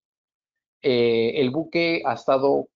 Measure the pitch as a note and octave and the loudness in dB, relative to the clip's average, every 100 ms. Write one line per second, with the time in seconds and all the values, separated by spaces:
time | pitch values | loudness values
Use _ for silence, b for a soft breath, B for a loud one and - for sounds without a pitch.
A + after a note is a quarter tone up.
0 | _ _ _ _ _ _ _ _ D3 B2 | _ _ _ _ _ _ _ _ 0 2
1 | A#2+ A2+ A2+ D3 B2+ D3 D#3 E3+ E3+ E3 | 2 2 0 0 -2 -2 -4 -2 -2 -2
2 | C#3 A#2 - C3+ C#3 C#3+ C3+ | -4 -4 0 2 2 0 -4